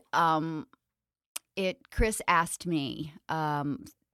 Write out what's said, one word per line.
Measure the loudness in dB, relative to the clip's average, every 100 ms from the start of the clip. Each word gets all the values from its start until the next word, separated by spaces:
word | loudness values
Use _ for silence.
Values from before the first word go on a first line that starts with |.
| -2
um, | 2 4 4 0 -6 -10 _ _ _ _ _ _ -14 _ -4
it, | -4 -4 _
Chris | 0 0 0 2
asked | 2 2 -4 -2
me, | -2 -2 -6 -8 -10 -6
um, | -2 0 -2 -2 -4 -8 _ _